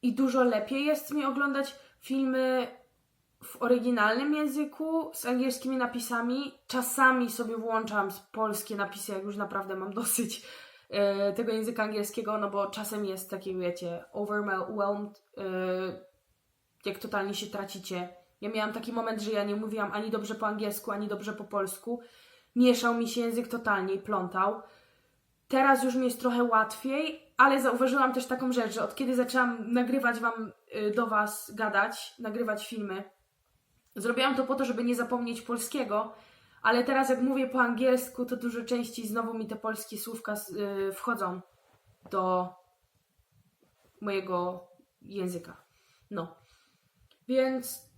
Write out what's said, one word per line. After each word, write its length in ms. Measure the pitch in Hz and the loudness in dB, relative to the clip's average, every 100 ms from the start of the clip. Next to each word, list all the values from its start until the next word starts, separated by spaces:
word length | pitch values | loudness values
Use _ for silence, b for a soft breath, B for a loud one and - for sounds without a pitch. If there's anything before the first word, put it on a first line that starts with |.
I 120 | 247 | 0
dużo 300 | 240 269 262 | 2 4 6
lepiej 400 | 247 214 208 269 | 4 4 0 0
jest 260 | 294 302 - | 2 0 0
mi 140 | 294 | -2
oglądać 500 | 269 262 285 277 269 - B B | 0 0 0 0 -2 -6 B B
filmy 680 | - 262 262 262 262 254 240 - _ _ _ _ _ _ | -4 0 2 2 2 2 0 -8 _ _ _ _ _ _
w 180 | - - | -18 -4
oryginalnym 720 | 240 247 240 240 208 233 285 | 4 4 6 4 4 4 2
języku, 760 | 302 302 269 294 - 311 320 320 | 2 2 0 -4 -2 0 0 0
z 120 | - 247 | -6 0
angielskimi 500 | 247 262 247 254 262 | 2 2 0 -2 0
napisami. 800 | 240 240 233 233 233 254 285 - _ | 0 -2 -4 -2 -2 -2 -6 -10 _
Czasami 640 | 254 247 - 262 254 240 | -2 -2 6 6 6 2
sobie 260 | - 226 226 | -2 -4 -4
włączam 540 | 226 226 220 208 196 | 0 0 0 0 -2
z 100 | 190 | -4
polskie 560 | - 220 220 202 - 208 | -12 -2 -2 -2 -4 -4
napisy, 360 | 202 - - | -4 -4 -8
jak 120 | 196 | -6
już 120 | 202 202 | -6 -6
naprawdę 400 | 196 202 190 190 | -4 -4 -4 -6
mam 160 | 190 | -4
dosyć, 540 | 202 233 - 214 - B B B B B | -4 0 0 0 -4 B B B B B
e, 420 | 202 202 196 202 | 2 2 4 0
tego 200 | 196 226 | 0 -2
języka 300 | 220 220 226 | 0 -2 -2
angielskiego, 560 | 214 214 208 - 208 214 | -2 -2 -4 -4 -2 -2
no 120 | 202 | -2
bo 160 | 202 196 | -2 -2
czasem 380 | 214 208 214 | -4 -6 -4
jest 260 | 202 190 - | -4 -4 -8
taki, 260 | 190 190 185 | -8 -6 -2
wiecie, 480 | 180 175 175 170 - | -2 -2 -6 -8 -8
overwhelmed, 1120 | - 208 208 208 190 180 214 202 208 208 - _ - | -6 -2 -2 0 -2 -2 0 0 0 -4 -12 _ -8
e, 40 | 190 185 185 185 185 175 - _ _ _ _ _ _ _ | -4 -2 0 0 -2 -6 -14 _ _ _ _ _ _ _
jak 140 | 202 196 | -8 -6
totalnie 360 | 208 208 196 | -4 -2 -2
się 120 | 196 208 | -4 -6
tracicie. 600 | 202 196 196 - 180 180 B B _ | -8 -8 -10 -8 -8 -8 B B _
Ja 100 | 208 | -6
miałam 220 | 220 220 | -2 -2
taki 200 | 226 233 | -4 -6
moment, 300 | 240 226 214 | -4 -2 -2
że 80 | 208 | -2
ja 140 | 214 | -2
nie 120 | 208 208 | 0 -2
mówiłam 360 | 220 220 202 | -2 -4 -2
ani 180 | 208 220 | -2 -2
dobrze 240 | 214 208 | -2 -4
po 120 | 214 214 | -2 -2
angielsku, 440 | 208 208 202 - | -2 -4 -4 -6
ani 180 | 202 208 | -4 -4
dobrze 240 | 208 208 | -4 -6
po 120 | 214 | -8
polsku. 560 | 202 208 196 - - 233 B B B B B 240 | -6 -2 -2 -4 -6 -6 B B B B B 6
Mieszał 380 | 247 240 240 | 6 6 4
mi 140 | 233 233 | 2 0
się 120 | 247 | 0
język 280 | 233 226 240 | 0 -2 -2
totalnie 460 | 240 226 196 190 | -4 0 0 0
i 40 | 196 | -4
plątał. 640 | 202 202 180 185 196 226 B B B B B B _ _ _ | -2 -2 -2 0 0 0 B B B B B B _ _ _
Teraz 360 | 262 277 254 | 4 8 8
już 100 | 254 | 6
mi 100 | 247 | 2
jest 160 | 254 247 | 0 2
trochę 240 | 247 240 | 0 4
łatwiej, 880 | 240 220 220 - 262 277 311 311 - - | 4 4 2 -2 -4 -2 -2 -6 -14 6
ale 260 | 269 269 | 8 8
zauważyłam 500 | 254 240 262 277 262 | 4 4 4 6 4
też 140 | 254 247 | 2 -2
taką 260 | 254 254 | -2 0
rzecz, 220 | 247 214 | 0 0
że 100 | 226 | -2
od 100 | - | -4
kiedy 200 | - 254 | -2 0
zaczęłam 580 | 254 247 254 240 233 220 | 2 2 4 2 0 0
nagrywać 480 | 240 233 269 247 226 | 2 4 4 2 2
wam, 320 | 233 226 214 - _ - | 0 -2 -8 -10 _ -2
y, 140 | 208 | 0
do 160 | 208 233 | 2 2
was 480 | 214 208 - - | 2 2 -2 -10
gadać, 600 | 208 214 202 220 - - - | -4 0 2 2 -2 -12 -8
nagrywać 500 | 233 220 233 208 - | -6 -2 -2 -2 -4
filmy, 420 | 220 202 190 196 _ _ _ _ _ _ _ _ - | -6 -6 -6 -8 _ _ _ _ _ _ _ _ -6
zrobiłam 380 | 220 240 269 | -2 2 2
to 100 | 262 | 2
po 100 | 254 | 0
to, 100 | 269 | 0
żeby 200 | 254 226 | 0 0
nie 100 | 240 | 0
zapomnieć 480 | 247 240 247 240 233 | 0 0 -2 -2 -6
polskiego, 720 | - 240 - 294 220 208 226 B B B B B | -6 -6 -4 -4 0 -2 -2 B B B B B
ale 220 | 220 240 | 2 4
teraz 240 | 247 269 262 | 4 2 2
jak 120 | 254 | 2
mówię 260 | 254 269 254 | 2 2 0
po 140 | 254 | 2
angielsku, 640 | 240 233 254 254 - - 247 | 2 4 4 4 0 -6 -4
to 100 | 247 | -4
dużo 280 | 240 233 | -4 -6
częściej 420 | 233 247 233 - 214 | -2 -2 -2 -6 -4
znowu 280 | 226 226 | -2 -2
mi 120 | 226 214 | -4 -6
te 100 | 214 | -6
polskie 420 | 220 214 - 214 | -6 -6 -8 -10
słówka 340 | 233 226 - | -8 -10 -6
s-, 180 | 208 - | -6 -6
y, 420 | 190 202 196 196 | -6 -4 -2 -4
wchodzą 480 | 196 247 233 185 180 - _ _ _ _ _ - | -4 -4 -2 -2 -6 -12 _ _ _ _ _ -6
do 380 | 196 185 185 180 - _ _ _ _ _ _ _ _ _ _ _ _ _ _ | -2 2 2 0 -8 _ _ _ _ _ _ _ _ _ _ _ _ _ _
mojego 680 | 208 196 185 180 180 180 - _ _ _ | -4 -2 -2 -2 -2 -4 -12 _ _ _
języka. 540 | 202 196 185 175 170 175 _ b b b b | -12 -4 -4 -4 -10 -20 _ b b b b
No. 240 | 208 165 - b b b b b _ _ _ - | -8 -8 -12 b b b b b _ _ _ 0
Więc 600 | 262 262 262 240 - - | 2 2 0 -4 -12 -16